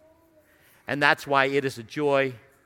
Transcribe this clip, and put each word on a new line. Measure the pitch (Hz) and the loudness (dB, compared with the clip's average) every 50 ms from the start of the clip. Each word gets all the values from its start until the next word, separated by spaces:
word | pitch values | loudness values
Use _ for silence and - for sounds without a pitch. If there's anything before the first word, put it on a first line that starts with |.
| _ _ _ _ _ _ _ _ _ _ _ _ _ _ _ _ - - | _ _ _ _ _ _ _ _ _ _ _ _ _ _ _ _ -8 -6
And | 127 143 | -4 2
that's | 147 143 156 - - | 4 2 2 2 0
why | 143 143 135 135 | 0 2 2 2
it | 139 139 143 135 | 2 2 0 -2
is | 135 - 117 | -2 -6 -8
a | 113 | -14
joy | 107 - 151 147 143 139 135 135 135 123 110 - _ _ _ _ | -12 -8 -4 -2 0 2 0 0 -2 -6 -12 -20 _ _ _ _